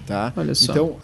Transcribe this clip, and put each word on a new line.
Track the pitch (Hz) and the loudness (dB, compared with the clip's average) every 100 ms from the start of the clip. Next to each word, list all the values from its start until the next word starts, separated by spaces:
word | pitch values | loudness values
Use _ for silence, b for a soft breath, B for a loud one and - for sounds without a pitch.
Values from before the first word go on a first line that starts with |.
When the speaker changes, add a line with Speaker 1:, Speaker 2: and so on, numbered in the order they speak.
| - | -4
Speaker 1:
Tá? | 101 117 165 | -2 -2 -2
Speaker 2:
Olha | 147 - | -2 2
só. | - | 2
Speaker 1:
Então, | 147 160 - | 2 0 -2